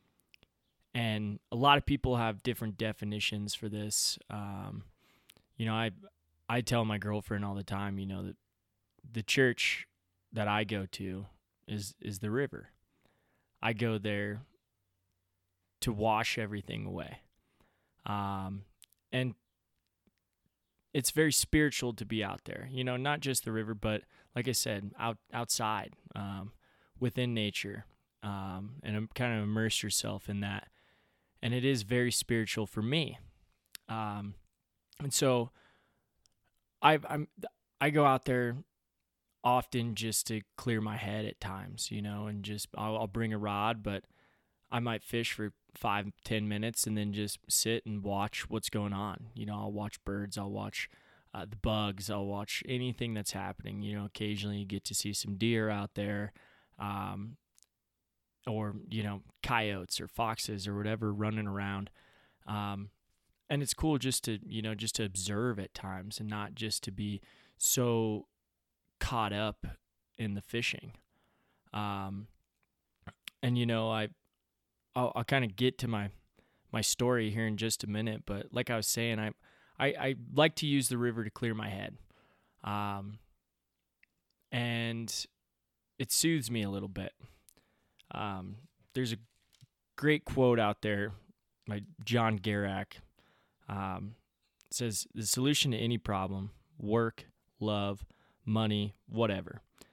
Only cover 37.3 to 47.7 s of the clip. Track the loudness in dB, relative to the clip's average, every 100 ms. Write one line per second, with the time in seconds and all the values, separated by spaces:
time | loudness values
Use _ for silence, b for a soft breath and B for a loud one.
37.3 | -8 -12 -12 _ _ 4 8 8 8 4
38.3 | 2 2 -2 -8 _ _ _ _ _ _
39.3 | _ 4 4 4 0 0 -2 0 0 0
40.3 | -4 -6 -6 0 0 0 -2 -2 -2 -4
41.3 | -6 -6 -6 -8 -8 -6 -4 -4 -4 -4
42.3 | -4 -6 -6 -6 -4 -2 0 -2 0 0
43.3 | 0 0 2 2 0 -2 -4 -8 b b
44.3 | b b b b -2 0 -2 -2 -2 -2
45.3 | -2 -6 -6 _ -4 0 0 -2 -8 -2
46.3 | 0 0 0 -2 0 0 0 0 -2 -4
47.3 | -6 0 2 4